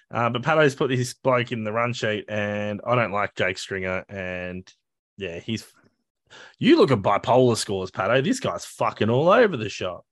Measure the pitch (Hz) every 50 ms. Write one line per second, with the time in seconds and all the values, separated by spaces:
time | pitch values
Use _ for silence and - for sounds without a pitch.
0 | _ _ - 113 120 117 123 120 131 160 156 156 156 139 131 - 156 123 135 127
1 | 123 123 - _ - 135 127 123 117 - 123 113 107 107 107 117 120 120 120 -
2 | 120 107 107 101 - - 107 104 104 104 104 104 104 104 104 95 - 120 120 123
3 | 110 90 98 104 101 - - - 101 92 92 - - - 98 95 92 92 92 92
4 | - - 104 98 92 92 90 90 90 90 90 92 - - _ _ _ _ _ _
5 | _ _ _ 101 98 85 82 87 - 113 113 104 - - _ _ _ _ _ _
6 | _ _ _ _ _ _ - - - - _ - 127 240 339 320 202 139 127 98
7 | 92 107 101 95 - 120 117 127 131 120 110 - - - 98 92 90 - - -
8 | 95 104 123 135 135 208 262 - - 101 87 87 - - - - 123 107 - -
9 | 107 110 120 135 160 175 208 254 240 202 160 113 107 95 - - 101 90 85 -
10 | _ _